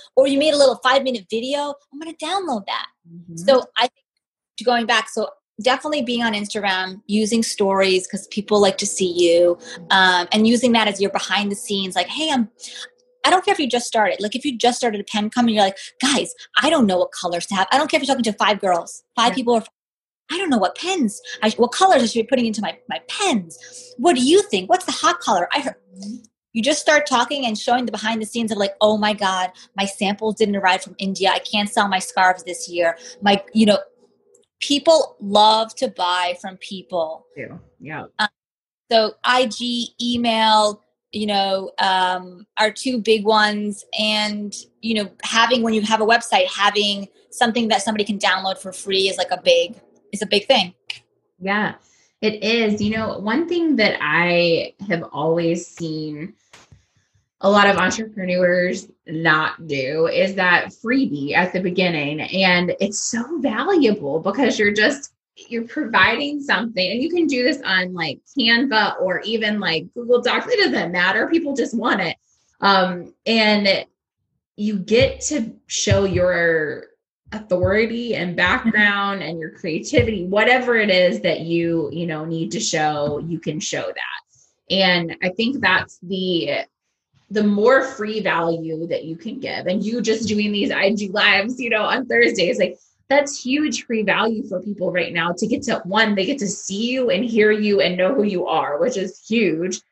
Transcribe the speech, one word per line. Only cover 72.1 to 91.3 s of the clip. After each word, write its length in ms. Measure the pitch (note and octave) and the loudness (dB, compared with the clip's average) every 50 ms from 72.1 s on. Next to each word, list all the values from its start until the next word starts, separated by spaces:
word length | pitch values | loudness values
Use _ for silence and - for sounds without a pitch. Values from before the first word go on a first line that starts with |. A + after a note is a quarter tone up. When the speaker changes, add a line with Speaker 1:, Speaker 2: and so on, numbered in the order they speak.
| - _ _ _ _ _ _ _ _ - | -6 _ _ _ _ _ _ _ _ -2
Speaker 2:
Um, 520 | - G3 G3 F#3+ F#3 F3+ F3+ F3 E3+ - - _ - | 2 4 4 4 4 2 0 -4 -10 -14 -16 _ -2
and 640 | G#3 A3+ A3+ G#3+ G#3+ G#3+ G3+ G3+ G3 F#3+ - - - _ _ _ _ _ _ _ _ _ _ _ _ _ | 0 2 2 4 4 4 4 4 2 2 0 -2 -8 _ _ _ _ _ _ _ _ _ _ _ _ _
you 240 | - G#3 G#3+ G#3 F#3+ | -6 -4 -2 -2 -2
get 400 | F3 - G#3+ B3 - - - - | -2 2 4 4 4 4 0 -2
to 320 | - - D4+ C4+ A3 - - - _ - | -6 -4 -4 -4 -4 -6 -8 -16 _ -10
show 380 | - - - G#3+ G3 G3 G3 | -6 -4 0 2 4 4 4
your 800 | F#3 E3+ F3+ F3+ F3+ F3 E3+ E3+ E3+ E3 D#3+ D3+ C#3+ C3 - - - _ _ _ _ _ _ _ - - | 2 2 2 2 2 2 2 2 2 2 2 0 -2 -6 -8 -12 -18 _ _ _ _ _ _ _ -14 -14
authority 840 | G#3+ - - F#3 F3 F3+ F#3 G3 G#3+ A3+ A3 A3+ A#3 A#3+ A#3 G#3+ | -12 -6 -2 -2 0 2 2 2 2 2 0 -2 -4 -4 -4 -4
and 220 | C#3 F3 F3+ E3 F3+ | -4 -4 -4 -2 0
background 840 | F3+ F3+ G3+ B3 - A3+ G#3+ G#3+ G#3 G#3 G3+ G3+ G3+ G3 G3 F#3+ | 2 2 2 2 0 0 2 4 4 2 2 2 0 -2 -2 -4
and 160 | D3+ D#3 E3+ E3 | -6 -8 -8 -8
your 120 | D#3 D#3+ | -10 -12
creativity, 760 | - - - F3 D#3 F3 - - - B3+ A3+ A3+ G#3+ F#3 F3 F#3 | -12 -10 -8 -6 -4 -4 -4 0 2 2 2 2 0 -4 -2 0
whatever 500 | G3 G#3 A3 B3 B3+ B3+ B3 A#3+ A#3+ A3 | 2 2 4 4 4 4 2 2 2 2
it 120 | G#3 G#3 | 2 4
is 300 | F#3 F3+ F3+ F3+ A3+ G#3+ | 4 4 4 4 2 0
that 200 | G#3 F3 D#3+ - | -2 -2 -2 -2
you, 480 | D#3+ E3 E3+ E3+ E3+ E3+ E3 E3 D3+ - | -2 -2 0 0 0 0 0 -2 -2 -4
you 140 | - E3+ E3+ E3+ | -4 -6 -6 -6
know, 160 | D#3 D3+ D#3 | -6 -6 -6
need 280 | E3 E3 D#3+ E3 D#3+ | -6 -6 -4 -4 -4
to 100 | - A3+ | -6 -6
show, 560 | - - - D#3+ D#3 D3+ D3+ D3 D3 D3 D3 D3 | -4 -2 -2 0 0 0 0 0 -2 -2 -4 -4
you 220 | D3+ E3 E3+ D#3 | -6 -6 -8 -6
can 200 | - F3 D3+ D3+ | -6 -6 -6 -6
show 260 | - - - C#3 - | -6 -6 -6 -6 -6
that. 880 | - - - B1 B1+ D2+ - - _ _ _ _ _ _ _ _ - F3+ | -6 -8 -8 -10 -10 -10 -14 -16 _ _ _ _ _ _ _ _ -2 0
And 440 | F#3+ F#3+ F#3 F3+ F3 E3+ E3 - - | 2 4 4 2 2 0 -4 -6 -6
I 80 | F#3 F3+ | -6 -4
think 300 | F#3 - A3+ A#3+ C#4 - | -2 -2 -2 -2 -2 0
that's 400 | - F#3 F#3 F3 F3 - - - F#3 | 0 0 0 0 -2 -4 -14 -16 -10
the, 560 | F3 G3 F#3 F#3 F#3 F3+ E3 C#3+ C#3+ C#3+ - - - _ _ _ _ _ _ _ _ _ _ _ - | -8 -6 -4 -2 0 0 0 -2 -2 -4 -4 -6 -8 _ _ _ _ _ _ _ _ _ _ _ -6
the 120 | G3+ G#3+ G#3 | -2 0 2
more 380 | G#3 G3+ G3+ G#3+ B3 C4+ C4+ | 2 2 4 4 4 4 4
free 400 | - - - - G#3 G#3+ A3 G#3+ | 2 0 -6 -8 -8 -6 -4 -4
value 640 | F3+ F3 D#3+ E3+ E3 E3+ E3 D#3+ D#3+ D#3+ D#3+ D#3 E3 | -2 -2 0 0 0 0 -2 -2 -4 -6 -6 -6 -6
that 200 | E3 D#3+ D#3+ D3+ | -4 -4 -6 -6
you 100 | D#3+ D#3+ | -6 -12
can 240 | - - A3+ - - | -10 -10 -12 -10 -10
give, 260 | - - - - E3+ | -8 -8 -8 -6 -4
and 180 | F3+ F#3 G#3 F#3+ | -2 -2 -2 -2
you 160 | G#3+ A#3 B3 G3+ | -2 -4 -2 0
just 240 | A3 A3 A3 A3+ G#3+ | 0 -2 -2 0 -2
doing 240 | G#3+ G#3 G#3 G#3 | 0 0 0 0
these 180 | G#3 G3+ F3 - | 0 0 -2 0
I 240 | - C#3+ F#3+ A3 A3+ | 0 2 2 2 2
G 160 | G3+ G#3 F#3+ | 0 -4 -4
lives, 500 | F#3 G#3 F#3+ G3+ | -2 2 2 4